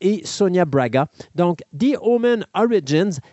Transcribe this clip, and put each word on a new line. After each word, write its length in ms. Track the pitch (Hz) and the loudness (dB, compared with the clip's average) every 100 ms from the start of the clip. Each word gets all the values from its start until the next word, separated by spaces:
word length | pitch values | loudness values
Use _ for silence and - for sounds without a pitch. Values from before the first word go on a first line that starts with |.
et 200 | 185 214 - | -2 -2 -4
Sonia 400 | - 196 180 160 | -2 0 2 2
Braga. 400 | 135 123 127 151 - - 147 | 0 0 0 -2 -6 -8 -2
Donc, 240 | 175 170 - 143 | 0 -2 -8 -2
The 180 | 262 269 | -2 0
Omen 420 | 214 240 240 233 - - | 0 2 2 0 -2 -2
Origins, 560 | 233 214 135 151 202 143 - | 2 0 0 0 0 -4 -10